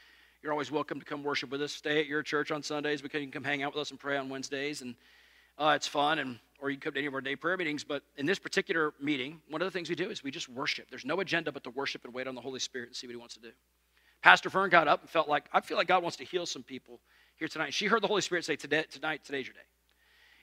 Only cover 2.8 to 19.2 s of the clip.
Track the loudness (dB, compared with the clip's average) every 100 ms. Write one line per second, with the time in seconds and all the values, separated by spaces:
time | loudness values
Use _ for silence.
2.8 | 0 -2 -2 -6 -6 -4 -2 0 -2 -2
3.8 | -4 -6 -2 -2 -2 -6 -4 -4 -4 -4
4.8 | -8 -12 -18 -20 -20 -20 _ 2 4 4
5.8 | 2 2 4 4 0 -8 -16 _ -4 -4
6.8 | -4 -2 -2 -2 -4 -4 -2 -2 -2 -4
7.8 | -4 -6 -6 -4 0 0 2 0 2 2
8.8 | 2 0 0 0 -2 -8 -8 -4 -2 -2
9.8 | -4 -4 -4 -6 -8 -8 -8 -4 -4 -4
10.8 | -6 -10 -4 -2 0 0 -2 -6 -8 -6
11.8 | -4 -6 -8 -8 -6 -8 -8 -6 -6 -6
12.8 | -10 -10 -10 -12 -14 -16 -18 -20 _ _
13.8 | _ _ _ _ 8 8 6 0 6 8
14.8 | 8 4 2 0 2 0 2 0 2 0
15.8 | 4 2 2 -4 -6 -4 -4 -8 -10 -14
16.8 | -14 -20 _ _ _ _ -6 -4 -2 -2
17.8 | 2 4 4 2 2 0 0 -4 2 0
18.8 | 0 -4 -6 -6